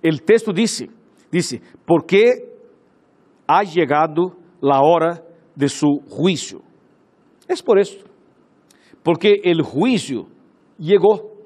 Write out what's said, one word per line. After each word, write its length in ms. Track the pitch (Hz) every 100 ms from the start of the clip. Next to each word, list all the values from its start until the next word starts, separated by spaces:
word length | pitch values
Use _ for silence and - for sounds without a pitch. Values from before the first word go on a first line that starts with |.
El 220 | 160 156
texto 280 | - 226 226
dice, 380 | 180 226 - 120 _ _ _ _
dice, 300 | 175 - 120 _ _
"Porque 640 | - 165 - 196 233 254 - - - _ _ _ _ _ _ _ -
ha 160 | 165
llegado 720 | 202 160 143 147 160 151 180 - _ _
la 200 | 139 139
hora 420 | 147 170 165 170 - _ _
de 140 | - 139
su 320 | - 147 143 -
juicio." 520 | - 175 170 - 90 _ _ _ _ _ _ _ _ -
Es 140 | 370
por 180 | - 196
esto. 260 | 190 - - _ _ _ _ _ _ _ _ _
Porque 380 | 165 160 208 202
el 180 | 185 165
juicio 680 | 147 135 240 226 - 120 - _ _ _ _ -
llegó. 540 | 160 196 190 208 - -